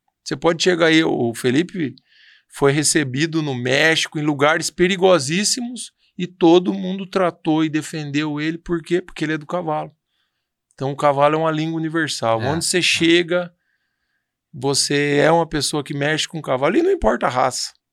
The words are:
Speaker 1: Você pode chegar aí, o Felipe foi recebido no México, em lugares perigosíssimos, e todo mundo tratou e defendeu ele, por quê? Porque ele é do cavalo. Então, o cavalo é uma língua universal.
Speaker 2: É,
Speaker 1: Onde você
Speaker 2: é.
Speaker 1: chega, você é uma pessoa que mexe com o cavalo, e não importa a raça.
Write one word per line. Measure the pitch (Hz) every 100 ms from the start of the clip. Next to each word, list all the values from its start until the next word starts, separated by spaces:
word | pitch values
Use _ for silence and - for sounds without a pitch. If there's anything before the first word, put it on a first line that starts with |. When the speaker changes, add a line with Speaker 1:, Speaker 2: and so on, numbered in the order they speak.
| _ _
Speaker 1:
Você | - 139
pode | 160 170
chegar | 185 175 165
aí, | 160
o | 160 - 120 113
Felipe | 127 131 180 196 139 - _ _ _ _ _
foi | - 139
recebido | 143 143 165 143 127 160 160
no | 151
México, | 123 127 139 160 160 - 156
em |
lugares | 151 143 143 165 156
perigosíssimos, | - 180 190 190 180 131 170 202 - 240 247 - _ _ -
e | 180
todo | - 160 175 180
mundo | 196 185 190 190
tratou | 196 180 - 165 156
e | 160
defendeu | 156 147 160 147 143 156 147
ele, | 151 165
por | - 170
quê? | 160 170
Porque | 175 -
ele | 151
é | 156
do | 151
cavalo. | 175 165 151 156 _ _ _ _ _ _ _ _
Então, | - 135
o | 139
cavalo | 151 139 147 156
é |
uma | 160
língua | 156 160 165
universal. | 160 165 151 - 113 113
Speaker 2:
É, | 123
Speaker 1:
Onde | 160 160
você | 180
Speaker 2:
é. |
Speaker 1:
chega, | 165 - 165 170 170 175 175 _ _ _ _ _ _ _ _ _ _
você | 151 135 135 - 143 147 143
é | 147
uma | 170 160
pessoa | 160 131 156
que | 143
mexe | 143 143 156 -
com | 165
o |
cavalo, | 151 127 143 247
e |
não | 349
importa | 381 214 233 160
a |
raça. | 127 131 - - - _